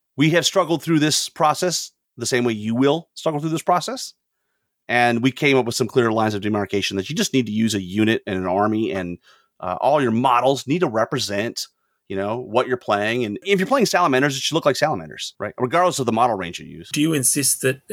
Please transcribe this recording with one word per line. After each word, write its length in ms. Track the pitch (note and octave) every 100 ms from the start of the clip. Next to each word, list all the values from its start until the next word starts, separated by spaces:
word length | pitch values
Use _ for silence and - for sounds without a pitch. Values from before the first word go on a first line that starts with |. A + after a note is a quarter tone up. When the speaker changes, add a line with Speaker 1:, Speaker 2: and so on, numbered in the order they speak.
| _ -
Speaker 1:
We 140 | D#3
have 160 | E3+ -
struggled 360 | G3 E3 D#3+
through 180 | D#3+ D#3
this 280 | D3+ - -
process 640 | - D3+ D3 F3+ D#3+ - _ _ -
the 100 | A#2
same 180 | B2
way 80 | A#2+
you 220 | A2 G#2+ A#2
will 320 | C#3 D#3+ -
struggle 260 | - E3 D3
through 100 | D#3+
this 120 | D#3+
process. 520 | - F3 - B3+ - _ _ _ _ _ _ _ -
And 360 | A#2+ A#2+ A#2
we 100 | B2+
came 240 | - D3 C3
up 80 | A#2
with 80 |
some 140 | - A#2+
clear 240 | C3+ A#2
lines 220 | A2 A2
of 80 | G#2
demarcation 540 | G#2 G#2 G2 G2+ - G2
that 140 | F#2
you 60 | E3+
just 160 | G#3
need 120 | C3+ A2
to 60 |
use 220 | G#2+ A2+
a 60 | G#2
unit 400 | F2+ G2+ A2 A2+ -
and 100 | F#2
an 100 | F#2
army, 460 | F#2+ G#2+ A2 A2+
and, 260 | F#2+ F2+ F2 _ _ _ -
uh, 180 | F2+ F2+
all 200 | B2+ D3+
your 120 | B2
models 540 | A2+ C3 A#2+ B2+ C3+ B2+
need 120 | E3+
to 60 | E3
represent, 800 | A2 - C3+ F#2+ G2+ A2+ - - _ _ _ -
you 60 |
know, 240 | G2 G2+ A#2
what 300 | G2+ A2+ B2+
you're 80 | B2
playing. 480 | - G2+ G#2+ B2
And 140 | A2 G2+
if 140 | F#3+ G3
you're 80 | F#3+
playing 200 | C#4 F#3+
salamanders, 500 | F3+ F3 C3 C#3+ C3+
it 60 |
should 120 | -
look 120 | D#3 D3
like 100 | C3
salamanders, 580 | D3+ G#2+ D#2 - - -
right? 140 | G#2 -
Regardless 400 | B2 E3 F3+ C#3
of 80 | A#2+
the 60 |
model 240 | A2 B2 G#2
range 240 | F2 E2+
you 60 | D2+
use. 240 | D#2+ F2
Speaker 2:
Do 80 | D3
you 140 | D#3
insist 480 | D3+ A#2+ D3 C3 -
that 180 | C3 C3 -